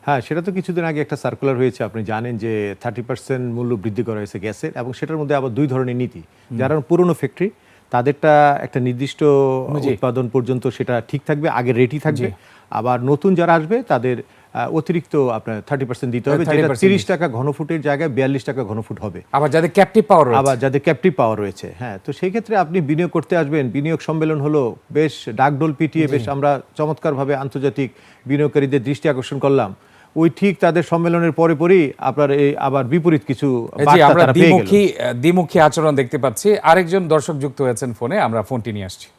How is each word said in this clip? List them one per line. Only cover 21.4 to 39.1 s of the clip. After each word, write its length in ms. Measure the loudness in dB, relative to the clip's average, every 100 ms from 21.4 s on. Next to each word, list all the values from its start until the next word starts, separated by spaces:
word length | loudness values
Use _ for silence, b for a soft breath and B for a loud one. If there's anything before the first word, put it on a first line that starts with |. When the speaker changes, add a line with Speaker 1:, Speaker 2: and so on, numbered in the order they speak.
| -6 -8 -16 -12
Speaker 1:
হ্যাঁ। 200 | -12 -12 -12
তো 80 |
সেই 160 | -6 -4
ক্ষেত্রে 280 | -4 -2 -2
আপনি 240 | 0 -2
বিনিয়োগ 300 | -2 -2 0
করতে 260 | -2 -2 -2
আসবেন, 320 | 0 -2 -2
বিনিয়োগ 320 | -2 -2 -4
সম্মেলন 400 | -4 -2 -2 -2
হলো, 340 | 0 0 0 -4 _
বেশ 340 | -2 -2 -2 -12
ডাকডোল 440 | 0 0 2 -2
পিটিয়ে 340 | -2 -4 0 -2
Speaker 2:
জি। 40 |
Speaker 1:
বেশ 160 | -2 -4
আমরা 340 | -2 0 -2 -6 -6
চমৎকারভাবে 600 | -4 -2 -4 -4 -2 -4
আন্তর্জাতিক 560 | -4 -4 -4 -2 -6 -8 b b -4
বিনিয়োগকারীদের 580 | 0 2 2 0 0
দৃষ্টি 260 | -2 -4 -2
আকর্ষণ 300 | -2 -4 -2
করলাম। 360 | 2 2 0 -6 b b b 0
ওই 140 | 0
ঠিক 300 | 2 -2 2
তাদের 240 | 2 2
সম্মেলনের 480 | 0 0 0 2 0
পরে 240 | 2 2 2
পরেই 360 | 4 4 4 -2
আপনার 340 | -4 0 0
এই 260 | 2 2 0
আবার 280 | -2 -2 0
বিপরীত 360 | 0 2 0 0
কিছু 420 | -4 -2 -2 -4
Speaker 2:
এই 60 | -2
জি, 60 | 4
Speaker 1:
বার্তা 200 | 8 8
Speaker 2:
আমরা 160 | 8
Speaker 1:
তারা 120 | 6
পেয়ে 120 | 8 8
গেল। 200 | 6 6
Speaker 2:
দ্বিমুখী, 340 | 4 4 0
আহ, 140 | -4
দ্বিমুখী 460 | 0 2 2 2 4
আচরণ 360 | 4 4 0 2
দেখতে 220 | 0 0
পাচ্ছি। 400 | -2 0 0 2
আরেকজন 500 | 4 4 4 0 2
দর্শক 260 | 0 0
যুক্ত 280 | -4 -6 -2
হয়েছেন 320 | -2 0 -4
ফোনে, 260 | -6 -4 0
আমরা 220 | 0 -2
ফোনটি 320 | -4 -6 -6
নিয়ে 120 | -8 -10
আসছি। 220 | -14 -20